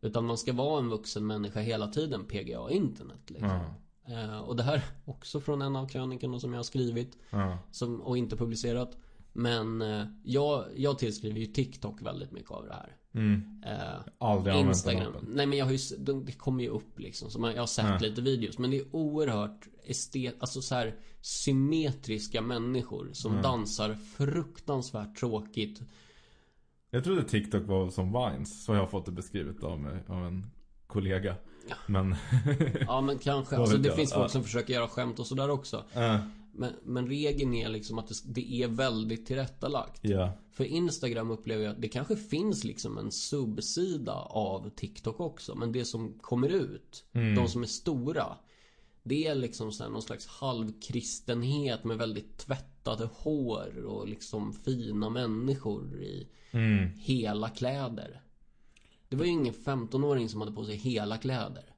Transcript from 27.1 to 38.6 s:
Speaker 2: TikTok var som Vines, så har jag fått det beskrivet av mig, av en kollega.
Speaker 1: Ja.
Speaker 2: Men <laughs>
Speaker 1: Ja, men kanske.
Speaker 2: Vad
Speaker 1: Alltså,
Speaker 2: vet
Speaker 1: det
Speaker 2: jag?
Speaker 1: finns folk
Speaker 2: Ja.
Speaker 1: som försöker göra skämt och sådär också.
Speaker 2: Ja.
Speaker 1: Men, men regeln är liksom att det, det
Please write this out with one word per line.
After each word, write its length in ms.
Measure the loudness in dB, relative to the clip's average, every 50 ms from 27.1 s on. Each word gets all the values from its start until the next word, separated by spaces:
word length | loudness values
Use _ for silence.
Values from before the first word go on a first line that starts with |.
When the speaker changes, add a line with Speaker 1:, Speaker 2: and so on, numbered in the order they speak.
| 4 4 4
Speaker 2:
TikTok 420 | 4 4 2 2 4 0 0 2
var 240 | 4 2 2 2 2
som 220 | 0 0 0 2 2
Vines, 520 | 2 0 0 -2 -4 -6 -8 -8 -10 0
så 80 | 4 4
har 60 | 4
jag 120 | 4 4
fått 160 | 0 -4 -4
det 60 | -2 -6
beskrivet 520 | -6 -8 -4 -2 -2 -2 -2 -6 -6 -4
av 160 | -4 -4 -4
mig, 220 | -4 -4 -6 -6 -6 -6
av 180 | -4 -4 -2
en 200 | -2 -4 -4 -6 -8 -12 -16 -20 -20 -20 -20 -20
kollega. 500 | -2 -2 0 2 2 2 2 2 0 -2 -4 -8 -14 -16 -18 -12 -12
Speaker 1:
Ja. 60 | -10 -10 -2
Speaker 2:
Men 280 | 2 2 4 4 4 2 0 2 4 4 4 6 6
<laughs> 380 | 4 4 4 2 4 2 2
Speaker 1:
Ja, 140 | 2 4 4
men 180 | 4 2 2 2
kanske. 360 | 2 2 2 2 2 2 4
Speaker 2:
Vad 60 | 6
Speaker 1:
Alltså, 160 | 6 8 8
Speaker 2:
vet 60 | 8 8
Speaker 1:
det 60 | 6
Speaker 2:
jag? 80 | 6
Speaker 1:
finns 160 | 4 2 4 4
folk 120 | 2 2
Speaker 2:
Ja. 40 | 4
Speaker 1:
som 140 | 2 0 0
försöker 300 | 2 0 0 0 2 2
göra 140 | 2 2 0
skämt 300 | 0 -2 -2 -2 -2 -2
och 80 | -4
sådär 240 | -2 0 0 2 2
också. 340 | 2 0 -2 -4 -6 -6 -8 -6 0
Speaker 2:
Ja. 240 | 2 4 4 4 4 2 0 -10 -14 -18 -16 -6 -4
Speaker 1:
Men, 140 | -4 -4 -4 -6 -6
men 220 | -4 -2 -2 0 0
regeln 460 | 0 0 2 2 2 2 2 2 2
är 140 | 2 0 0
liksom 300 | -2 -4 -4 -4 -6 -6
att 100 | -6 -6
det, 60 | -8 -8 -8
det 380 | -6 -4 -4 -4 -2 0 0